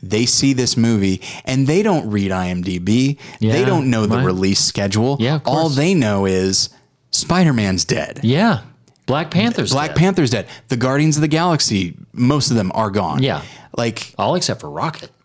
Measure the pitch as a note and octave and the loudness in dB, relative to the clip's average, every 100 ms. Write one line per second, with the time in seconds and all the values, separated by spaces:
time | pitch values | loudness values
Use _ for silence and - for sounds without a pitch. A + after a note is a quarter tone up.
0 | F#2 G#2+ B2 - C3+ B2+ A#2+ - A#2 A2 | -4 -2 0 2 2 2 0 0 2 2
1 | G2 F#2+ - - - C3 C3+ F3 G#3+ D#3+ | 0 -2 -8 -12 -4 0 2 2 2 0
2 | G#2+ G#2 F#2+ F#2 F2+ F2+ F2+ F2+ F2+ A#2 | 0 -2 -2 -2 -2 -4 -4 -4 0 2
3 | C3+ D3 - - A2 C#3+ - F3 C3 A2+ | 2 -2 -10 -4 0 2 2 2 2 0
4 | G#2+ A#2 F#2 F#2 F#2+ G2 - - G2+ G#2 | 2 2 0 0 0 0 -2 -2 -2 0
5 | B2 C3 A#2+ D#3 - D3 D#3+ C3+ E3 F#3 | 0 0 0 0 0 0 0 2 2 2
6 | A2 G2 G2 F#2 F#2+ F#2+ - - _ _ | 2 2 2 2 0 0 -4 -8 _ _
7 | - - - E3+ E3 A#2+ G2 F#2 - D2 | -6 -6 0 2 4 2 0 -2 -2 -2
8 | C#2+ - A2+ C#3+ A3+ C#3 - - _ _ | -4 -2 0 2 2 0 -4 -20 _ _
9 | - C#3+ D#3 E3+ A#3 A3+ G2+ C3+ D#3 D3 | -4 -2 0 0 0 0 -2 -2 -2 2
10 | F#3 F3+ C3 A2 - - - B2 B2+ C#3 | 2 4 2 0 -4 -14 -6 -2 0 2
11 | D#3 D3+ D#3 D#3 F3 D3+ - G2 F2 - | 2 2 2 2 2 2 2 0 -2 -8
12 | - - B2 C#3+ - A2+ F#2 - G#2 G2+ | -14 0 2 2 2 2 0 0 0 0
13 | E2+ D2+ C3 D#2 - - - - A#2 A2 | 0 0 0 -2 -8 -20 -10 -4 -4 -4
14 | - - G2+ F3 - - - F2 D#3+ - | -12 -2 0 0 -2 -6 -8 -6 -6 -8
15 | - _ | -18 _